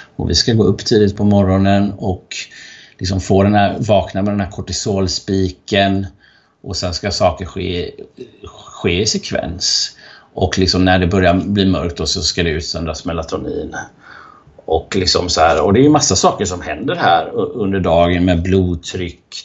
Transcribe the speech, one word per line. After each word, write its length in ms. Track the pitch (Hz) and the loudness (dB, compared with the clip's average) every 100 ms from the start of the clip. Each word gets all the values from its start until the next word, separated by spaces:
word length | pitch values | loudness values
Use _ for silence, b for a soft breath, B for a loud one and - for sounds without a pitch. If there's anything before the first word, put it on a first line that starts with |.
| B - | B -6
Och 140 | - | -2
vi 40 | |
ska 180 | 87 - | 0 2
gå 120 | 113 | 2
upp 140 | 98 101 | 2 2
tidigt 320 | - 113 104 - | 2 2 2 2
på 80 | |
morgonen 680 | 104 101 98 95 98 101 101 101 | 2 4 4 4 4 2 0 -4
och 280 | 107 92 - - - B B B B B | -6 -6 -8 -14 -14 B B B B B
liksom 220 | 92 95 | -4 -4
få 220 | - 98 | 2 4
den 120 | 98 | 6
här, 220 | 104 101 85 | 4 2 0
vakna 440 | 110 101 - 98 | 2 2 2 -4
med 100 | 101 | -2
den 80 | 104 | -2
här 100 | 92 | -4
kortisolspiken, 1600 | - 92 92 - 98 95 - - 95 95 92 - 101 98 98 98 - b b b b | -8 -8 -6 -4 -2 -2 -4 -2 0 0 -4 -2 2 2 0 -4 -12 b b b b
och 140 | - 92 | -10 -6
sen 180 | 95 | -6
ska 160 | 85 104 | -6 -6
saker 340 | 92 95 - | 0 0 0
ske, 460 | 90 - 92 87 - - - - 123 - | -8 -6 -4 -4 -6 -10 -20 -18 -20 -18
ske 560 | - - - - - 87 | -20 -20 -20 -4 0 0
i 40 | - | 0
sekvens. 880 | 202 - - - 85 - - - B B B B | -2 -4 -6 -6 -4 -2 -2 -4 B B B B
Och 240 | - 90 - | -2 -2 2
liksom 260 | 92 92 | 0 4
när 140 | 92 92 | 4 4
det 80 | 90 | 4
börjar 280 | 98 92 | 2 4
bli 320 | 92 87 101 95 | 2 0 0 2
mörkt 300 | 85 82 - | 0 -2 -4
då, 100 | 82 | -4
så 160 | 95 | -2
ska 200 | 78 - | -4 -2
det 80 | 85 | -2
utsöndras 540 | 78 80 - 80 76 | -2 -6 -8 -6 -8
melatonin. 720 | 87 85 80 73 67 76 78 - - _ B B B B B - | -6 -8 -6 -8 -6 -8 -8 -12 -14 _ B B B B B -18
Och 320 | - 82 - 98 | -4 -4 -2 -2
liksom 320 | 92 - 87 | 0 0 0
så 120 | 87 | 2
här, 220 | 80 80 | 2 4
och 100 | 76 | 4
det 80 | 101 | 6
är 20 | |
ju 60 | 143 | 6
massa 260 | 151 135 - | 6 2 2
saker 280 | 190 - | 2 2
som 160 | 90 90 | -4 -6
händer 340 | - 76 127 | -8 -8 -6
här 320 | 175 90 - - | -2 2 2 0
u-, 180 | 120 98 | -4 -6
under 260 | 123 98 95 | -4 -2 -2
dagen 440 | 90 82 87 90 | 2 2 2 2
med 180 | 92 87 | 2 2
blodtryck, 1000 | 87 95 92 87 - 95 87 - _ - | 2 2 2 -2 -6 -8 -10 -10 _ -18